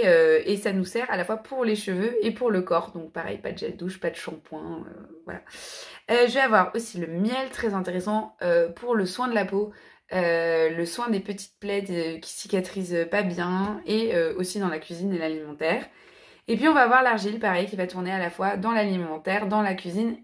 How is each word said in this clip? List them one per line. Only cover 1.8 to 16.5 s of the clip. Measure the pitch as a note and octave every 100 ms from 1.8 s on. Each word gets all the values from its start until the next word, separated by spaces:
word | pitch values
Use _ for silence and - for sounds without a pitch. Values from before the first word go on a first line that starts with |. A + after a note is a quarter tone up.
| G3+ F3+ A3 A#3+
et | G#3+
pour | - B3
le | F#3+
corps. | F3+ E3+ E3+
Donc | F3 D#3+
pareil, | E3+ D#3+ -
pas | -
de | F3
gel | - F3+
douche, | F3 -
pas | F3
de | -
shampoing, | - D#3+ - D#3 E3 D#3+ -
euh, | - - - -
voilà. | F3 - - - - - - -
Euh, | A#3+ A#3+
je |
vais | B3+
avoir | C4 G#3+ F3 A#3
aussi | A#3 F3+
le | D#3+
miel, | E3+ G#3+ B3+ C4
très | - A3+
intéressant, | G3 F3+ F3+ F#3 G#3+ A3 -
euh, | F3 E3+ E3+
pour | E3+ A#3+
le | A3+ F3+
soin | - B3+
de |
la | A3+ -
peau, | G3 G#3 - - - _
euh, | F#3 F3 E3 E3 E3 D#3+
le | E3 E3+
soin | - A#3+
des | G3+
petites | G3 G3 - _
plaies, | G3+ G3+ F#3+
euh, | F3 E3 E3
qui | -
cicatrisent | - - F#3+ F#3 G3 F3+ E3+ E3+
pas | G3+
bien | F#3 F3 F3 F#3 G3 G#3+ -
et, | G#3+ A3+ F3+
euh, | E3 F#3
aussi | F3+ G#3
dans | F#3
la | D#3+
cuisine | - E3+ G3
et | F3+
l'alimentaire. | D#3+ D#3 D3+ D3 D#3+ A3+ - - - - - -
Et | -